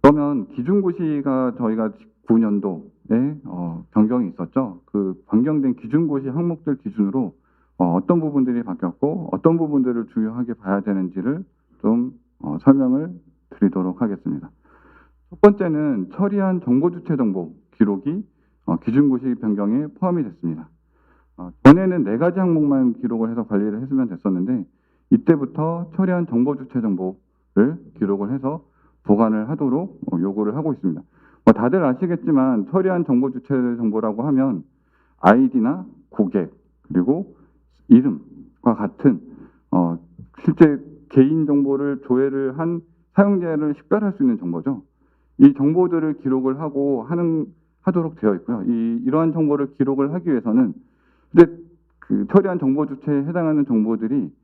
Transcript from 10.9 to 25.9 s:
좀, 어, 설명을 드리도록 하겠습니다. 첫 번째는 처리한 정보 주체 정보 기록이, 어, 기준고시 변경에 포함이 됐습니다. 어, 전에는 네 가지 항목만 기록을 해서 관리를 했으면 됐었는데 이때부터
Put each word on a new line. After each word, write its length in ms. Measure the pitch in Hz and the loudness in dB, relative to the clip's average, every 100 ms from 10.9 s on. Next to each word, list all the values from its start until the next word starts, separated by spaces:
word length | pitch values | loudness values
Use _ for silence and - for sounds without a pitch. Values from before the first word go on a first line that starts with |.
| 98 92 92 107 160 190 _ _ _ | -4 -4 -4 -6 -6 -10 _ _ _
좀, 320 | 107 117 123 - _ _ | -2 0 -2 -10 _ _
어, 180 | - 73 | -10 0
설명을 500 | - 139 - 135 170 175 _ _ _ | 2 4 2 -2 -4 -12 _ _ _
드리도록 500 | - 98 95 92 92 | -2 0 0 -4 -2
하겠습니다. 480 | 113 95 - 73 - _ _ _ _ - _ _ _ | -4 -4 -6 -8 -12 _ _ _ _ -20 _ _ _
첫 120 | 175 | 4
번째는 680 | 208 202 180 151 151 113 90 | 4 6 0 0 0 -2 -4
처리한 480 | - 196 202 190 185 | -2 -2 0 0 -2
정보 300 | 123 123 175 | 0 2 2
주체 240 | 175 - 143 | -2 -4 -2
정보 380 | 113 95 80 - _ _ | 0 -2 -8 -14 _ _
기록이, 480 | 104 98 139 180 - _ _ _ - | 2 2 -4 -6 -8 _ _ _ -6
어, 120 | 87 | -4
기준고시 580 | - 123 147 123 131 117 | 0 2 2 2 -2 -4
변경에 520 | 110 101 104 123 151 - | -2 -2 0 -2 -4 -4
포함이 240 | 185 175 | -2 -2
됐습니다. 440 | 117 85 85 80 80 _ _ _ _ _ _ - | -4 -6 -8 -8 -12 _ _ _ _ _ _ -18
어, 140 | 90 - | -18 4
전에는 400 | 135 165 190 180 | 4 4 0 -2
네 140 | 101 113 | -2 0
가지 220 | 175 180 | 0 0
항목만 540 | 185 160 147 135 127 | 0 2 2 2 0
기록을 360 | 113 120 113 113 | -2 -4 -4 -4
해서 160 | 117 110 | -4 -4
관리를 360 | 101 104 104 | -2 -2 -4
했으면 280 | 131 135 117 | -4 -2 -4
됐었는데 560 | 87 101 90 98 123 90 _ _ _ _ | -4 -4 -2 -2 -4 -6 _ _ _ _
이때부터 760 | 113 - 160 131 - 160 170 170 | 0 2 0 0 -4 -4 -4 -8